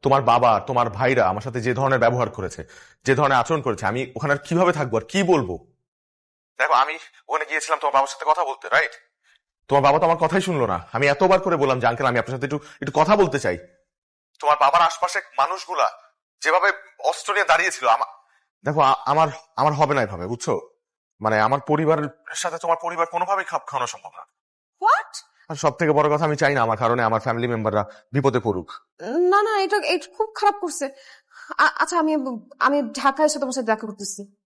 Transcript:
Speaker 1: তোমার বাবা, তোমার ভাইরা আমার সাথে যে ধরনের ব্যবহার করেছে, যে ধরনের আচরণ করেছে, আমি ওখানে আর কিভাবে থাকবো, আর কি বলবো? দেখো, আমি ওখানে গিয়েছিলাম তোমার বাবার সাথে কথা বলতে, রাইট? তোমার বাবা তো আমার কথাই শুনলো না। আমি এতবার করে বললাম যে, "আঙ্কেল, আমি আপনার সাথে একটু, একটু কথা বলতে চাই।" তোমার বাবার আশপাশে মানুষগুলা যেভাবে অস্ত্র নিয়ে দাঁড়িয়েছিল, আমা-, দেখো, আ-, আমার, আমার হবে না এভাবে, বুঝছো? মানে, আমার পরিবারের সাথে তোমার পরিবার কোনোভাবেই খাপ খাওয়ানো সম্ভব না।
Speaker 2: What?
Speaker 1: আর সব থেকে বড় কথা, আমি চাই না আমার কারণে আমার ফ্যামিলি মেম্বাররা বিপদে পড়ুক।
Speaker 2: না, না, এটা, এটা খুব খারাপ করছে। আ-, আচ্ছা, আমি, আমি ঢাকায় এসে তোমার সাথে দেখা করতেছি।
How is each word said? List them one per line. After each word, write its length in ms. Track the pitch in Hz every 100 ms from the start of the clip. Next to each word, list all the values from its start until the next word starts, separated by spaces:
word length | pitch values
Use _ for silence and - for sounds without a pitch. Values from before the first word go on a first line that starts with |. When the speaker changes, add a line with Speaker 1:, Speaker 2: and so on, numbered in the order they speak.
Speaker 1:
তোমার 200 | - 139
বাবা, 380 | 127 120 120 107
তোমার 300 | - 123 117
ভাইরা 380 | 98 123 127 95
আমার 140 | 98
সাথে 180 | 113 123
যে 140 | 117
ধরনের 240 | 120 135 135
ব্যবহার 320 | 117 123 113
করেছে, 340 | - 92 - - - - _
যে 100 | -
ধরনের 240 | 135 147 135
আচরণ 240 | 117 160
করেছে, 240 | 127 104 95
আমি 260 | 117 131 -
ওখানে 160 | 147
আর 60 | 143
কিভাবে 340 | - 170 180
থাকবো, 240 | 160 135 113
আর 60 | -
কি 140 | 190
বলবো? 440 | 185 170 98 87 _ _ _ _ _ _ _ _ _ _
দেখো, 140 | 143
আমি 260 | 139 139 156 - _ _
ওখানে 160 | 147 156
গিয়েছিলাম 300 | 156 151 156
তোমার 160 | 147
বাবার 120 | 135 139
সাথে 180 | - 147
কথা 160 | 156
বলতে, 240 | 156 131 -
রাইট? 220 | 135 151 - _ _ _ _ _ _ _
তোমার 140 | 139
বাবা 160 | 139 147
তো 60 |
আমার 120 | 165 165
কথাই 240 | 160 175
শুনলো 260 | 185 160 117
না। 200 | 90 -
আমি 140 | 113 143
এতবার 340 | 143 190 185
করে 160 | 185 165
বললাম 240 | 135 127
যে, 60 | 120
"আঙ্কেল, 200 | 117 135
আমি 120 | 120
আপনার 180 | - 131
সাথে 100 | 131
একটু, 120 | 147 - -
একটু 180 | - 147
কথা 160 | 156 208
বলতে 220 | 185 143
চাই।" 200 | 98 90 - _ _ _ _ _ _ _
তোমার 180 | 147 147
বাবার 220 | 139 160
আশপাশে 380 | 170 - 180 202 - -
মানুষগুলা 520 | 139 190 175 175 120 - _ _ _ _
যেভাবে 300 | 156 175 190 190 - _
অস্ত্র 340 | 127 170 -
নিয়ে 120 | 202
দাঁড়িয়েছিল, 440 | 185 165 180 - 127
আমা-, 300 | 113 - - _ _ _ _
দেখো, 160 | 139 147
আ-, 220 | 135 131 -
আমার, 220 | 147 160 - _ -
আমার 160 | 139
হবে 220 | 143 151
না 80 | 139
এভাবে, 240 | 107 92 90
বুঝছো? 340 | 117 - 123 - _ _ _ _ _
মানে, 200 | 107 110
আমার 200 | 107 139
পরিবারের 480 | 139 151 156 156 147 - -
সাথে 240 | - 180 165
তোমার 180 | 170 165
পরিবার 240 | 170 170 170
কোনোভাবেই 380 | 170 180 196
খাপ 180 | 180 165 -
খাওয়ানো 200 | 143 120
সম্ভব 240 | - - -
না। 60 | - _ _ _ _ _ 403
Speaker 2:
What? 420 | 523 - - - _ _
Speaker 1:
আর 80 | 151
সব 140 | 151
থেকে 220 | - 165
বড় 220 | 147 151
কথা, 100 | 147
আমি 120 | 160 147
চাই 180 | 147
না 80 | 139
আমার 160 | 113 110
কারণে 240 | 117 120
আমার 180 | 113 110
ফ্যামিলি 280 | 120 117 120
মেম্বাররা 360 | 117 110 104 101 - _
বিপদে 280 | 135 139 123
পড়ুক। 320 | 117 95 82 - _ _
Speaker 2:
না, 420 | 180 277 359 403
না, 180 | 415 427
এটা, 160 | 381 415
এটা 300 | - 349 - -
খুব 160 | 440
খারাপ 200 | - 415 403
করছে। 300 | 359 - 269 269 - - _ - - -
আ-, 140 | - -
আচ্ছা, 220 | 320 349
আমি, 180 | 311 311 262 233 - -
আমি 240 | 254 285
ঢাকায় 440 | 262 - 277 269 302
এসে 120 | 302
তোমার 140 | 262
সাথে 140 | 254 220
দেখা 200 | 214 220
করতেছি। 500 | 196 202 - 202 _